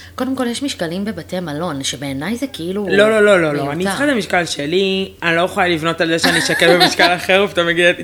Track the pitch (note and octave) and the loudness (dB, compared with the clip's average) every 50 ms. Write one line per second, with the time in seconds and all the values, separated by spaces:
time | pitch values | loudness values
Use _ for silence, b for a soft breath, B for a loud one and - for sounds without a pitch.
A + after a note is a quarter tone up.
0 | B B B - C4 B3+ C4+ C4 B3+ A#3+ A#3 - C#4 C#4 - - F3+ D#3+ E3+ F#3+ | B B B -6 -4 -4 -4 -4 -4 -4 -4 -4 -6 -6 -6 -6 -6 -6 -4 -4
1 | G3+ A3 G3+ E3+ - - F3 F#3 F3+ D#3 C#3+ D3 F3 F3+ D3 C#3 C3+ - - B2 | -6 -6 -6 -8 -10 -8 -8 -6 -6 -6 -6 -4 -4 -4 -6 -6 -6 -6 -6 -6
2 | C#3+ C#3 C3+ C3+ D3+ F#3 A#3 A#3+ C#4+ C4+ - - D#3+ F3 F#3+ G#3 G#3 F3+ F#3 G3+ | -6 -6 -6 -6 -4 -6 -6 -6 -6 -8 -8 -8 -8 -6 -4 -4 -2 0 2 4
3 | G#3 A3 A3 G#3+ G#3 G#3 G3+ F3+ E3 D3+ C#3+ C#3+ C#3 C#3+ C#3+ E3 F#3 G3 F#3+ - | 4 4 4 4 4 6 4 4 4 2 0 -2 -2 -4 -4 -2 -2 -2 -2 0
4 | C#4+ D4 C#4 A3 - - - F3+ E3+ D#3+ - - C#3+ C#3+ E3+ F#3+ G3 F#3+ F#3+ F#3+ | 0 0 0 0 -2 -2 -2 -2 -2 -2 -4 -6 -4 -2 0 0 0 0 0 -2
5 | F#3+ F#3+ - - - E3+ E3 E3+ F3 F#3 F#3 G3+ F#3 F3+ F3 D#3 D#3 E3+ E3+ F3 | -4 -6 -8 -6 -2 0 0 2 0 0 0 0 0 0 0 0 0 -2 0 0
6 | F3+ E3 E3 E3 - E3+ E3+ D#3+ D3+ - D#3+ - F3 E3+ E3+ F3 F3+ E3+ - - | 0 0 0 0 2 2 0 0 0 0 0 2 4 4 6 6 4 2 4 2
7 | F3+ F3 F3+ E3 - - F#3 G3 G3+ F#3+ - F3+ E3+ E3+ E3+ E3+ F3 F3 F3 - | 2 2 2 0 0 2 2 2 2 2 0 0 0 0 2 4 4 4 2 2